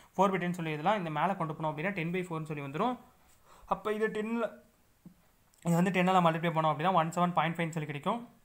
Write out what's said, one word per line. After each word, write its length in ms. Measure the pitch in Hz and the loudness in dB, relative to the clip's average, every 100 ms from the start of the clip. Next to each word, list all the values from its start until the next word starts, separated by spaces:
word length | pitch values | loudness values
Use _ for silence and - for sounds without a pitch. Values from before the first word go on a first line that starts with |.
| - - | -12 2
ஃபோர் 160 | 196 | 2
by 40 | 185 | 4
டென் 200 | 175 175 | -2 -2
சொல்லி 120 | 160 | -4
எழுதலாம். 260 | 151 170 214 | 0 2 2
இந்த 120 | 165 | 0
மேலே 260 | 151 175 185 | 0 0 0
கொண்டு 180 | 160 | -4
போனோம் 180 | 156 156 | -4 -4
அப்படின்னா 220 | 147 185 196 | -2 -4 -4
டென் 120 | 165 | -2
by 120 | 180 175 | -2 -4
ஃபோர்னு 200 | 160 156 | -6 -6
சொல்லி 140 | 151 139 | -6 -6
வந்துரும். 300 | 147 240 240 - _ _ _ _ - - | -2 -2 -2 -10 _ _ _ _ -20 -4
அப்போ 280 | 190 214 | -4 -2
இது 140 | 214 220 | 0 0
டென்னில், 400 | 214 214 233 214 - _ _ _ _ - _ _ _ _ _ 170 | -2 -2 -2 -2 -6 _ _ _ _ -20 _ _ _ _ _ 0
இது 100 | 170 | 2
வந்து 160 | 175 | 4
டென்னால் 340 | 180 180 190 165 | 4 4 6 4
மல்டிப்ளை 260 | 165 170 160 | 2 0 0
பண்ணோம் 180 | 156 | 0
அப்படின்னா 200 | 143 175 | 2 2
ஒன் 160 | 180 160 | 2 2
செவன் 280 | 175 175 170 | 0 0 2
பாயிண்ட் 180 | 160 165 | 0 -2
ஃபைவ்னு 200 | 165 165 | -4 -4
சொல்லி 140 | 156 | -6
கிடைக்கும். 300 | - 185 233 240 - | -4 -4 -4 -6 -20